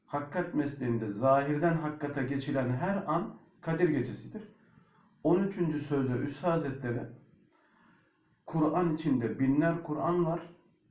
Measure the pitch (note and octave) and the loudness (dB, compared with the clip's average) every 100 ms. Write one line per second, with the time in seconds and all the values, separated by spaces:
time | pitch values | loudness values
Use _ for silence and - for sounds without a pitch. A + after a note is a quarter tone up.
0 | _ C#3+ C#3+ F3+ F3 D3+ C#3 - B2 A2+ | _ -6 -4 -4 -2 0 -2 -2 0 0
1 | G#2 G2 C3 C#3 C#3+ D3 E3+ D#3+ D3+ - | -2 2 4 4 4 2 2 2 -2 -4
2 | C#3+ C#3+ B2 C3+ - C3+ B2 B2+ F3+ G3 | -4 -4 -2 -2 -2 0 0 0 0 -2
3 | C#3+ E3+ - - - _ E3 D#3+ F3 C#3 | 0 -2 -2 -10 -20 _ -2 2 2 2
4 | A2 G2+ - G#3+ - - _ - _ _ | -2 -6 -10 -12 -12 -20 _ -20 _ _
5 | _ _ D3+ F3+ G3 - E3 C#3+ - C#3 | _ _ 2 2 2 0 -2 -2 -2 0
6 | B2 A#2 C#3+ - F3+ E3 C#3 - A#2+ A#2 | 0 0 -4 -4 0 0 -2 -4 -4 -4
7 | - - - _ _ _ _ _ _ _ | -6 -14 -20 _ _ _ _ _ _ _
8 | _ _ _ _ - D#3+ D3+ E3 E3+ D3+ | _ _ _ _ -4 0 2 2 2 0
9 | D3+ B2 A2+ G#2 C3+ C#3+ E3 E3 - D3+ | 0 2 0 0 2 4 4 2 -4 -4
10 | E3 F3 D#3+ E3+ - - _ _ _ | 0 2 2 0 -6 -20 _ _ _